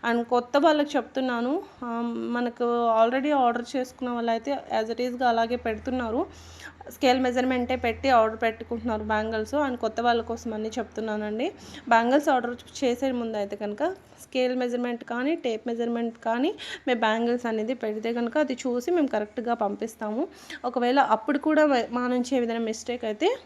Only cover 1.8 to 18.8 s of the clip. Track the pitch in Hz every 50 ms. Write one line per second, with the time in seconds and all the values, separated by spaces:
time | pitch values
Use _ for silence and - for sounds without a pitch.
1.8 | 262 240 233 233 233 233 233 226 226 226 240 240 240 240 233 - 240 240 240 240
2.8 | 233 233 226 220 226 233 247 269 269 302 294 277 254 240 233 240 240 - - 269
3.8 | 254 254 - - 254 247 240 240 233 233 226 233 226 277 285 254 - - 233 220
4.8 | 220 220 233 233 247 254 240 247 262 240 233 226 226 226 247 240 247 233 220 214
5.8 | - - 247 254 240 226 220 262 370 - - - - - - - - - - -
6.8 | - - - - - 254 247 262 262 254 240 254 254 254 262 247 247 247 254 247
7.8 | - 233 226 226 - 269 254 233 220 220 220 226 240 226 220 226 226 - 240 233
8.8 | 220 240 220 214 214 214 220 214 214 220 226 220 214 214 - 294 294 269 247 240
9.8 | - 220 226 - 233 240 233 233 226 233 233 226 - 233 214 214 214 220 214 247
10.8 | 220 226 - - 220 220 214 208 214 214 214 220 262 359 403 - - - - 302
11.8 | - 269 233 226 233 240 262 302 285 311 269 254 233 240 240 240 - - - -
12.8 | 285 247 240 247 277 269 254 247 233 226 220 208 202 202 208 202 214 208 208 214
13.8 | 285 349 381 - - - - - - - - 262 254 247 254 254 247 247 240 247
14.8 | 240 247 240 233 - - 240 240 254 285 339 330 - 254 226 220 - 240 233 233
15.8 | 240 233 233 233 233 233 233 - - 226 226 240 262 349 - - - - - -
16.8 | - 277 247 233 226 220 214 226 233 233 240 247 240 233 220 220 214 220 262 233
17.8 | - 220 214 220 214 226 233 240 233 233 - 302 302 294 262 240 - 262 240 247